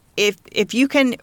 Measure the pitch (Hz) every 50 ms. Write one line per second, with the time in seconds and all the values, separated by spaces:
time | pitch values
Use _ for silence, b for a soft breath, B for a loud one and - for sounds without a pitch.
0 | _ _ - - 208 208 190 - - - - - 208 - - 233 269 269 - 294
1 | 269 254 233 -